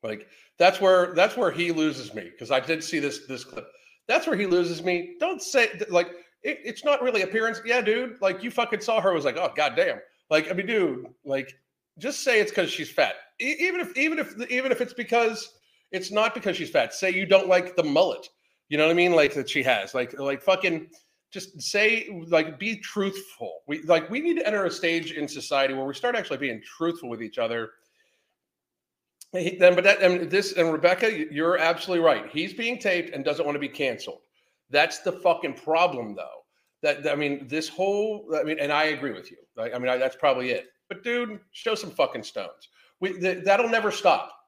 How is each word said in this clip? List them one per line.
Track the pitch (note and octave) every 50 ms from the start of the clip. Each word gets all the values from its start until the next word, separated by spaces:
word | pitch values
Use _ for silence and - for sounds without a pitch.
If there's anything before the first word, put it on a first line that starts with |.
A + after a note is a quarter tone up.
Like, | - A2 G#2+ G#2+ - _ - - - _ _ _
that's | F3 F#3 F#3+ -
where, | G3+ F#3+ F#3 F#3 F3+ F3+ F#3
that's | D#3+ F#3 G#3+ G#3
where | B3 A#3 E3+
he | C3 D#3+ F3 E3+
loses | E3 D#3+ D#3 D#3 C#3 C3 B2 G2 -
me, | A2 F2+ E2+ - -
'cause | B2 A2
I | C3+ C3
did | C3 D3+ E3 D#3+
see | D#3 - - D#3
this, | C#3+ C#3+ - - -
this | - C3+ A#2+ -
clip. | - - A#2 - - _ - _ _ _ _ _ -
That's | A#3+ E4 -
where | E4+ C#4
he | F#3 G#3
loses | F#3 F3 F3+ F3 E3+ E3+ D#3+
me. | E3 F#3 F3+ F3 F3+ F#4 - -
Don't | D4+ F4+ F#4+ -
say, | - - - C4 A#3 A3
th-, | - E3+ - -
like, | F3+ F3 F3 F3 - - - _ _ _
it, | - - - - -
it's | A3 A3 - -
not | D4 C#4+ -
really | B3 B3+ A3+ G#3
appearance. | F#3+ F#3+ G3 A3+ A3 A3+ A3 - -
Yeah, | - A#3+ B3+
dude, | A3 G#3 A3 A#3+ B3+ B3 - -
like, | G3 F#3+ F3+ F#3+
you | G#3+ A#3+
fucking | - B3 A#3 A#3 A3+ G#3
saw | - - A3+ A3
her, | F#3 G3
was | F3+ D#3+ C#3
like, | C#3 A#2+
"Oh, | D#3 F#3 - -
goddamn." | - D3+ C#3 A#2 D3 F#3 E3+ A#2+ G#2 - _ _ _ _ _
Like, | D#3 D#3 D#3 -
I | F#3
mean, | F3+ F#3+
dude, | G3 A#3 G#3+ F#3 D#3 C3 B2 - - - _ _
like, | C#3+ C3+ C3+ C3+ - - _ _ _ _ _ _ _ _ E3+
just | E3+ C4 C#4+ - -
say | C4+ A#3+ G#3+
it's | G3+ G#3
'cause | - - F3+ -
she's | - - D3+ -
fat. | - - C#3+ G#2 - - - _ _ _
E-, | A#3 C4+ D#4 D#4
even | E4+ F#4 F4+ F4+
if, | E4+ - -
even | C4 C#4+ D#4 D#4+ D#4
if, | D4 - - G#3 B3 -
even | B3 B3 B3+ C4+
if | A#3+ A#3+
it's | B3 B3 -
because, | - A#3 - A#3 A#3+ A#3 A3+ A3 G#3+ - - _ _ _ _ _ _ _ _
it's | - F#3 F#3 -
not | G3+ G#3+ A3 A3+ A3
because | A#3+ - G3+ -
she's | - D#3+ C3
fat. | - D3+ A#2 A2 -
Say | - F#3+ F#3
you | F3+ F#3 G3
don't | F3 F#3+ F#3+ G3 F#3
like | F#3 F3 F3+ F3+ -
the | F3+ D#3+
mullet, | D3+ C#3 D#3 F#3 F3 G#2 - - - _ _ _ _ _ _ _ _
you | D3 D3
know | D#3
what | D#3+
I | E3+
mean? | F3 F3 F3+
Like, | F3 D#3+ D3 C#3 -
that | D3 B2+ -
she | - D3
has. | B2+ C3 B2 G#2 G2 G2 -
Like, | C3 B2 B2 - C3+
like, | C#3 C#3 C#3 C#3
fucking | - G3+ F#3+ F#3 F#3+ F#3 E3 D#3+ D#3+ - - _ _ _ _ _ _ _
just | - G3 F#3 - _ D#3
say, | - - - G3+ G#3+ A3 A#3 A3+ A3+ - G3+ E3+ E3 E3
like, | E3+ D#3+ D#3 D#3+ D3+ C3
be | G3 A3 A3+
truthful. | G#3 - - - G#3 G3 G3 F#3+ - - - - _ A#2+ F#2+ E2 D#2+ _ -
We, | D3 D#3+
like, | D#3 D#3 E3+ E3 D#3+ D#3+
we | G#3+ C4+
need | D#4 F4 E4+ E4
to | -
enter | G#3+ G#3+ G3+ F#3+
a | F3
stage | F3+ - - E3 E3 E3 D#3+ D#3+
in | D#3+ D3+ D3 D3
society | - C#3 A#2+ - D3 C#3 C3+ C3+ C3+
where | C3+ C3+
we | C#3 C#3+
start | - - A#3+ A#3+
actually | A3+ F3+ - D3 C3
being | C#3+ C3 A#2 G#2+ -
truthful | - - - E3 E3+ E3+ E3+ - B2
with | A#2 A2
each | A#2 G#2+ - -
other. | A#2 A2+ A#2 A#2 A2+ A2 _ _ _ _ _ _ _ _ _ _ _ _ _ _ _ _ _ _ _ _ _ _ _ _ _ _ _ _ _ _ - _
He, | - F#3 E3+ F3 F#3
then, | F3+ F#3 F3+ F3+
but | F3+ F3+
that, | G3 G#3 G3+
and | G3 F3+ F3+ F3+ E3+ D3
this, | E3 G3 G3+ - -
and | F3+ E3 E3
Rebecca, | D#3 D3+ D3 F3 F#3 F3+ A#3+
y-, | A3 A3 D#3 D#3 D3+
you're | D3 C#3+ D#3+ E3+ F#3
absolutely | E3+ D#3+ E3 E3+ E3 - F#3+ F#3 E3+ E3
right. | D#3+ C3+ G#2+ G#2 -
He's | - D3+ E3+ F#3+
being | F3+ A#3+ A3+ A#3 B3 -
taped | - G3+ F3+ F3 E3+ - -
and | C#3 C3+
doesn't | D3+ D3 D3 D#3
wanna | D3 D3 C#3+
be | C#3+ C#3
canceled. | - - C#3+ C3 A2+ G2+ - - D2+ - _ _ _ _ _ _ _ _ _ _
That's | B2+ D3 D#3+ E3 - -
the | - F#3
fucking | F3 - - F3+ E3 - - C#3+ B2
problem, | - - D#3 D#3 E3 F3 F3 C3+ B2 A2+ G#2+ G2+
though. | F#2 E2 B1 A1 A#1 _ _ _ _ _ _ _ _
That, | - D3+ C#3+ - C#3
that, | D3+
I | C#3+
mean, | C#3+ D3+ C#3+ C#3+ C#3 C#3
this | B2 C#3+ D#3+ D#3 -
whole, | - - F#3 G3 G3+ G3+ G#3+ A3 G#3+ G#3 G#3+ E3 D#3+
I | D3+
mean, | C#3+ D3+ D#3 D#3
and | C#3+ C#3+
I | D3+ D3+ D#3
agree | D#3 D3+ C3+ C#3+ C3+
with | G#2 F2+ F2 -
you. | - - _ _ _
Like, | A2+ A2+ A#2+ A#2
I | B2
mean, | B2 B2+
I, | B2+ B2+
that's | C3 C3 C3
probably | - - C#3+ C3 B2+ B2+ B2+
it. | A#2 G2+ - - _ _ _ _
But, | F#3+ F#3 -
dude, | A#3+ A#3+ A#3+ A#3+ A3 G#3+ G3 _ _
show | _ - - A3+ A3
some | - - F3
fucking | - - D3 - - A#2 G#2
stones. | - - G#2+ F#2+ E2 - _ - _ _ _ _ _ _ _
We, | F3+ F#3+ F3+ F3+
th-, | F3 F#3+ F3+ F3+ F3+
that'll | G3 G3 G#3+ A#3+ A3+
never | A3+ A3+ G#3+ G#3
stop. | G3 - - F3+ D3 - - - - - _